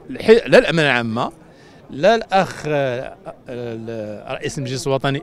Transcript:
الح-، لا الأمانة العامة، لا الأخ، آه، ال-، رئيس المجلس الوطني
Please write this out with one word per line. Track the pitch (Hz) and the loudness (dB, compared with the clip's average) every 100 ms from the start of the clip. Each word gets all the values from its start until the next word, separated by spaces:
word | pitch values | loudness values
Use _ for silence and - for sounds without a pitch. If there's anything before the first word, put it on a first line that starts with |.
| - | -12
الح-، | 131 - 226 127 | -4 6 6 8
لا | 190 | 4
الأمانة | 247 165 147 | 6 2 2
العامة، | 123 117 113 139 - - - - - - | 2 0 -2 -4 -8 -20 -20 -20 -20 -16
لا | 127 180 226 | 0 2 2
الأخ، | - 190 160 - 151 | 2 0 0 -4 -4
آه، | 147 135 123 131 - 160 - - | -2 0 -4 -8 -14 -18 -18 -14
ال-، | 123 120 113 113 113 107 104 - | -12 -10 -10 -10 -10 -10 -12 -12
رئيس | 139 147 - | -8 -8 -6
المجلس | 127 127 139 | -6 -4 -2
الوطني | 135 139 139 | 0 0 -2